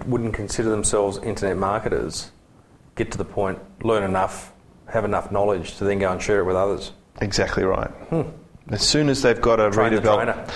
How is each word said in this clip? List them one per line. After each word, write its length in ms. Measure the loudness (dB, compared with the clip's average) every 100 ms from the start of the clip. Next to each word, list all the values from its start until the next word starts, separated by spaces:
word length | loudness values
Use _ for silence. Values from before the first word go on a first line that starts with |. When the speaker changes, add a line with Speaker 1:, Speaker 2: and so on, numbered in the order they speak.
| -2
Speaker 1:
wouldn't 280 | -2 -2
consider 340 | -4 -4 -2 0
themselves 480 | 0 2 2 0 -2
internet 380 | -6 -4 -2 0
marketers 760 | 0 -2 -2 -2 -4 -8 -12 -18 _ -20 _ -20 -14 -6
get 140 | -6
to 60 | -4
the 60 |
point, 340 | -6 -2 -4 -4 -12 -6
learn 200 | 0 0
enough, 500 | 2 0 -2 -4 -16 -20 -20 -20 -4
have 180 | -2
enough 260 | 0 -2 0
knowledge 460 | 0 2 0 -4 -2
to 80 |
then 140 | 0 2
go 140 | 0
and 80 | 0
share 200 | 0 2
it 40 |
with 120 | 2 2
others. 360 | 2 -2 -6 -16 _ -6
Speaker 2:
Exactly 440 | -2 0 0 0
right. 240 | 0 0 -2 -10 -4
Speaker 1:
Hmm. 120 | -4 -4 -8 -20 -20 -8
Speaker 2:
As 120 | -2
soon 260 | 2 4 4
as 140 | 4
they've 180 | 4 4
got 200 | 4 4
a 100 | 4
Speaker 1:
Train 240 | 4 4
the 60 | 4
Speaker 2:
redevelop- 240 | 4 4
Speaker 1:
trainer. 220 | 2 -4 -6